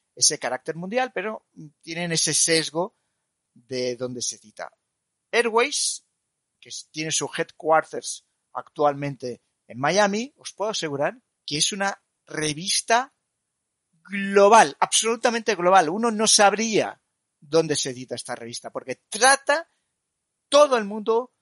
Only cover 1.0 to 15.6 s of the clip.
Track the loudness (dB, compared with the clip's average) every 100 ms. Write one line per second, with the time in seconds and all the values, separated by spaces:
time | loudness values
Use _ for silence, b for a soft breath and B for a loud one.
1 | -4 -4 -8 -10 _ -20 -20 _ -12 -8
2 | -4 -2 0 0 2 0 0 -4 -6 _
3 | _ _ _ _ _ _ -10 -6 -6 -6
4 | -8 -8 -8 -10 -16 -16 -16 _ _ _
5 | _ _ _ 0 2 2 0 -2 -6 -8
6 | _ _ _ _ _ _ -18 -18 -14 -10
7 | -6 -4 -6 -6 -8 -6 0 2 0 -8
8 | -12 -14 _ _ _ -14 -10 -2 0 0
9 | -6 -8 -12 -12 _ _ -18 -6 -2 2
10 | 2 0 -6 _ -16 -8 -6 -6 -6 -2
11 | -4 -6 _ _ -8 -4 -4 -2 -6 -6
12 | _ _ -14 -6 -4 -4 -6 -4 0 0
13 | -2 _ _ _ _ _ _ _ _ _
14 | -10 -6 2 6 8 8 6 2 -2 0
15 | 0 0 0 0 -2 0